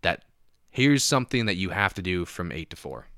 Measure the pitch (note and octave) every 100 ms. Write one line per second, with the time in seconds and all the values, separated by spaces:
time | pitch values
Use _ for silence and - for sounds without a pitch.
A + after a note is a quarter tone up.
0 | - E2+ _ _ _ _ _ - C3 C#3+
1 | - C#3 B2 B2+ A2 F#2 F#2+ G2+ G2+ -
2 | F#2 F2+ E2+ - F2 C2+ D#2+ - C#2 B1
3 | -